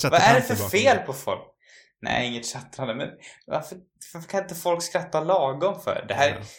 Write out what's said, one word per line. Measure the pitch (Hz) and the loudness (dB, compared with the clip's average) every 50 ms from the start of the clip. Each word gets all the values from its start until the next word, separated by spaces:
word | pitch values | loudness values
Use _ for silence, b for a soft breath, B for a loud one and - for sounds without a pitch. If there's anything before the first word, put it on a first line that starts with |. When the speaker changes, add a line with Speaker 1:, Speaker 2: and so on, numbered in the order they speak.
| - | 2
Speaker 1:
Vad | 135 123 | 4 6
är | 170 | 6
det | |
Speaker 2:
chattertanter | 170 214 240 254 247 - 247 | 8 8 6 6 4 2 -2
Speaker 1:
för | 107 202 | -2 -2
Speaker 2:
bakom | 185 - 208 | 0 2 4
Speaker 1:
fel | 240 269 233 | 6 6 4
Speaker 2:
dig? | - - | 4 0
Speaker 1:
på | - - | -6 -8
folk? | - - - - - - - _ _ b b b b b b b - - | -6 -4 -4 -4 -6 -8 -18 _ _ b b b b b b b -10 -4
Nej, | - 120 120 123 | -2 -2 -2 -2
inget | 120 120 120 117 | -2 -6 -6 -8
chattrande, | - - 135 - - - - 131 117 113 | -8 -10 -10 -12 -14 -10 -8 -6 -6 -6
men | 131 147 - - - B B B B B | -6 -8 -10 -10 -16 B B B B B
varför, | - 135 156 151 - 185 185 - _ _ - - - - | -6 -6 -6 -6 -8 -16 -18 -20 _ _ -20 -20 -16 -14
varför | 170 165 - | -14 -10 -4
kan | - 196 | -4 -4
inte | 190 180 175 | -4 -4 -8
folk | 170 - 175 175 170 170 | -4 0 0 0 0 -2
skratta | - - 175 170 170 - 156 156 | -2 -4 -4 -4 -2 -2 -2 2
lagom | 170 190 180 143 135 135 147 165 196 190 - | 2 2 2 2 2 0 0 0 -2 -2 -2
för? | - - - - - | -4 -4 -4 -4 -4
Det | - 98 | -4 2
här, | 123 143 139 | 2 2 2
Speaker 2:
Ja. | 101 98 101 B B | 2 -2 -10 B B